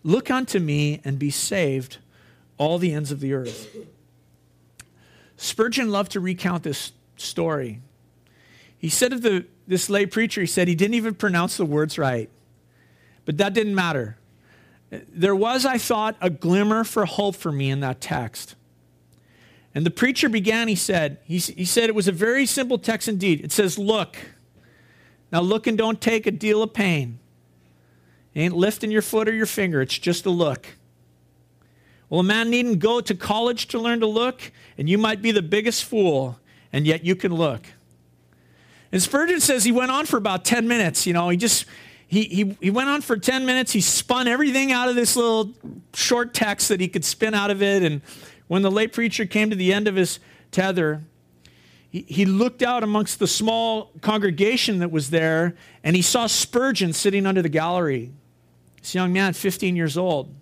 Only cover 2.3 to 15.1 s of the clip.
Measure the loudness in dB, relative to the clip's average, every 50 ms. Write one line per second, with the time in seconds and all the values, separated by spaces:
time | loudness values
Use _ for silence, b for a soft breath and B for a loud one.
2.3 | b b b b b -2 0 0 0 0 0 0 0 -2 -4 -6 -6 -6 -4 -4
3.3 | -4 -4 -4 -8 -10 -12 -16 -18 -18 -20 -20 -20 _ _ _ _ _ _ _ _
4.3 | _ _ _ _ _ _ _ _ _ -20 -20 b b b b b b b b b
5.3 | b -10 -10 -8 -2 -2 -2 -2 -2 -4 -4 -2 -4 -4 -6 -6 -6 -6 -6 -6
6.3 | -6 -4 -6 -6 -6 -4 -6 -8 -8 -8 -10 -14 _ _ _ _ _ -16 -14 -10
7.3 | -6 -4 -4 -4 -4 -6 -6 -8 -12 -16 -18 _ _ _ _ _ _ _ _ b
8.3 | b b b b b b b b b b -6 -4 0 2 0 0 0 0 0 0
9.3 | 0 0 -2 -6 _ _ _ -2 -2 -2 0 0 0 0 0 0 0 -2 -2 0
10.3 | -2 -2 -4 -2 0 0 2 2 2 2 2 2 2 0 -2 -2 -4 -2 -2 0
11.3 | 0 0 0 -2 -2 -4 -2 0 0 0 0 -2 -2 -2 0 0 0 -2 -6 -8
12.3 | _ _ _ _ _ _ _ b b b b b b b b b b b b -6
13.3 | -2 0 0 0 2 0 0 2 0 0 0 0 -2 -2 -4 -6 -10 _ _ _
14.3 | _ b b b b b b b b b b _ -16 -16 -16 -14